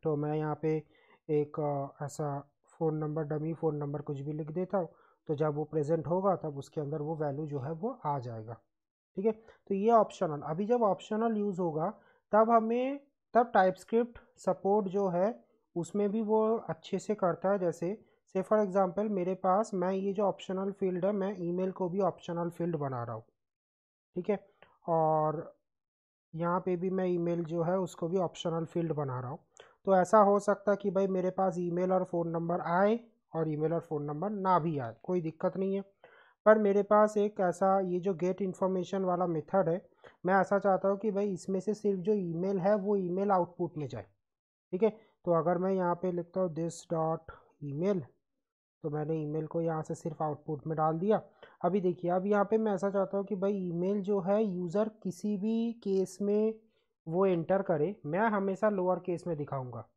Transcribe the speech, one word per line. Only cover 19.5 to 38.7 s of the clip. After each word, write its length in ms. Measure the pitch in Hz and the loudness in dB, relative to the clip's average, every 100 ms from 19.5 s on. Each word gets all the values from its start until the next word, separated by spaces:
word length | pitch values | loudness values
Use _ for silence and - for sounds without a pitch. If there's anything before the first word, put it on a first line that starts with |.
| 185 220 | 2 2
मैं 180 | 190 180 | -2 -2
ये 200 | 190 196 | 0 -2
जो 120 | 196 | 0
ऑप्शनल 460 | 202 185 - 185 196 | 0 0 -4 -4 -4
फील्ड 320 | 196 190 180 | -2 -2 0
है 80 | 185 | 0
मैं 220 | 208 190 202 | 0 -2 -4
ईमेल 300 | 170 175 190 | -4 -2 -2
को 160 | 185 185 | -2 -4
भी 120 | 185 | 0
ऑप्शनल 480 | 185 160 - 170 170 | 0 -2 -6 -4 -4
फील्ड 260 | 170 170 160 | -4 -4 -2
बना 260 | 143 131 | -4 -6
रहा 100 | 117 | -6
हूँ, 100 | 113 - _ _ _ _ _ _ _ _ - | -8 -12 _ _ _ _ _ _ _ _ -10
ठीक 140 | 175 | -4
है, 80 | 196 - _ - _ - | -4 -4 _ -20 _ 0
और 680 | 165 160 156 156 151 - - _ _ _ _ _ _ _ | 2 4 4 2 0 -8 -16 _ _ _ _ _ _ _
यहाँ 260 | 156 170 180 | -4 0 0
पे 160 | 180 180 | 0 -2
भी 140 | 185 | 0
मैं 160 | 185 185 | 0 0
ईमेल 380 | 180 170 170 | 0 0 -2
जो 180 | 165 170 | -2 -2
है 160 | 165 185 | 0 0
उसको 280 | 175 - 170 | -2 -4 -2
भी 100 | 190 | 0
ऑप्शनल 440 | 170 - 180 165 165 | -2 -2 -4 -4 -4
फील्ड 260 | 175 170 | -2 -2
बना 280 | 147 143 127 | -2 -4 -4
रहा 100 | 123 | -6
हूँ। 80 | 151 _ _ - _ - | -10 _ _ -20 _ 2
तो 100 | 190 | 4
ऐसा 220 | 180 220 | 6 8
हो 180 | 202 202 | 8 6
सकता 300 | 202 196 - | 2 0 0
है 60 | 202 | 0
कि 140 | 202 | 0
भाई 160 | 185 196 | 0 0
मेरे 220 | 190 180 | 0 -2
पास 260 | 185 190 175 | 0 0 0
ईमेल 340 | 175 170 185 | -2 0 2
और 120 | 185 | 2
फ़ोन 240 | 180 175 165 | 0 -2 -2
नंबर 300 | 165 170 160 | -2 -2 -2
आए 360 | 151 175 202 233 - _ _ | 0 4 4 2 -4 _ _
और 160 | 160 160 | -4 -2
ईमेल 240 | 151 156 | 0 0
और 80 | 165 | 0
फ़ोन 220 | 160 151 | -2 -6
नंबर 260 | 147 147 190 | -4 -4 -4
ना 280 | 214 190 180 | -2 4 4
भी 200 | 160 147 | 4 -2
आए, 160 | 120 107 | -4 -10
कोई 180 | - 180 | -4 -2
दिक्कत 360 | 160 156 185 185 | -2 -2 -4 -2
नहीं 180 | 190 | -2
है। 100 | 196 196 _ - - - _ - | -2 -6 _ -20 -20 -20 _ 6
पर 120 | 220 | 6
मेरे 240 | 208 196 | 6 4
पास 320 | 202 214 214 214 | 4 6 6 4
एक 240 | 208 208 | -2 0
ऐसा, 380 | 185 175 190 190 | -2 2 4 4
ये 200 | 190 180 | 2 -2
जो 140 | 175 | -2
गेट 280 | 175 175 185 | -2 -2 0
इन्फॉर्मेशन 600 | 196 - 190 | -4 0 0